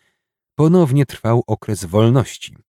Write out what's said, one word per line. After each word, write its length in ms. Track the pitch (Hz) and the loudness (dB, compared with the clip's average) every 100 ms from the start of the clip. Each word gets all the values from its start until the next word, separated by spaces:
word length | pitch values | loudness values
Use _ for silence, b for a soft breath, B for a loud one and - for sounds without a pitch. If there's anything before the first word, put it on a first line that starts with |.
| _ _ _ _ _ | _ _ _ _ _
ponownie 520 | - 156 180 151 143 135 | -2 2 2 2 0 -2
trwał 360 | - 113 120 - | -4 -2 -2 -2
okres 380 | 110 - 92 | -8 -8 -10
wolności, 720 | 87 101 113 127 - - - - _ | -2 2 2 2 -2 -10 -20 -20 _